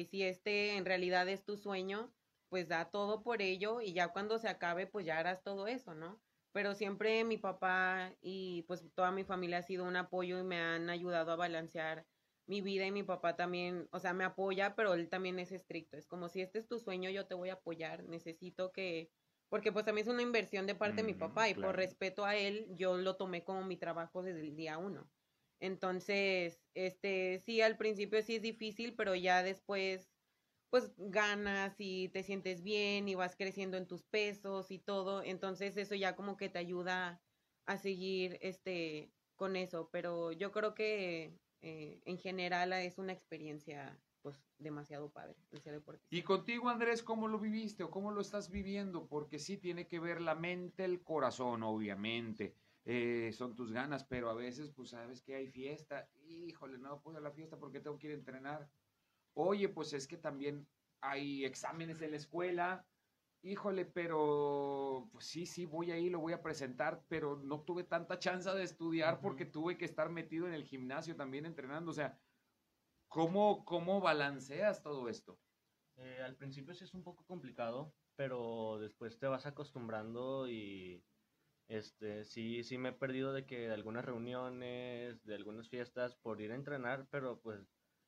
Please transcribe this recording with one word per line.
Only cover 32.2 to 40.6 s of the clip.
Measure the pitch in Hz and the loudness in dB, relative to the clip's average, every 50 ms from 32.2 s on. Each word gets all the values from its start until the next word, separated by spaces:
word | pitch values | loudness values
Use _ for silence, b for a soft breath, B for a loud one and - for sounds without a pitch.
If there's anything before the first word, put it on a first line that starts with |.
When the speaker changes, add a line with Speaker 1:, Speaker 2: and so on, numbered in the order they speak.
| 190 | -2
Speaker 1:
sientes | 196 202 196 180 185 185 170 170 | -2 -2 -2 -2 -2 -4 -4 -2
bien | 202 214 208 208 202 202 202 202 | 0 2 2 4 4 2 2 2
y | 202 190 | 2 2
vas | 185 185 180 180 | 2 0 0 0
creciendo | - 202 190 190 202 190 190 185 | -2 -4 -2 -2 -2 -4 -2 -2
en | 185 185 | -2 -4
tus | 180 180 165 - | -4 -8 -10 -6
pesos | - - 214 208 208 202 202 - 196 196 190 185 190 | 0 2 2 2 2 0 -4 -4 -4 -2 -2 -4 -6
y | 196 180 | -8 -8
todo. | - - 202 196 190 190 196 196 - | -2 0 0 2 2 2 0 0 0
Entonces, | 151 190 180 196 190 190 180 196 202 175 | -2 -2 -2 -2 -2 -2 -2 -2 -2 -2
eso | 202 196 196 208 | -2 -2 -2 0
ya | 196 190 185 185 | 2 2 2 0
como | - 202 202 196 | 0 -4 -4 -4
que | 196 196 190 | -2 -4 -4
te | - 175 | -2 -4
ayuda | 175 175 180 175 175 180 185 185 185 175 175 175 _ _ _ _ _ _ _ _ - | -2 -2 -2 -2 0 0 0 0 0 -2 -4 -8 _ _ _ _ _ _ _ _ -4
a | - 196 | -4 -2
seguir, | 190 196 196 196 180 185 190 190 190 185 180 180 - | -2 0 -2 -2 0 0 0 2 2 2 0 -2 -4
este, | - 190 180 - - 190 185 170 165 160 156 151 151 - _ _ _ _ _ | -6 -6 -6 -6 -4 -4 -2 0 -2 -2 -2 -6 -8 -10 _ _ _ _ _
con | - 190 190 190 | -4 -2 0 0
eso. | 185 185 180 - 165 165 - | 0 -2 -2 -4 -4 -6 -4
Pero | - 175 170 175 170 170 170 165 | -4 -4 -2 -2 0 0 0 -2
yo | 165 165 202 196 | -2 -2 -2 -2
creo | 196 214 | 0 2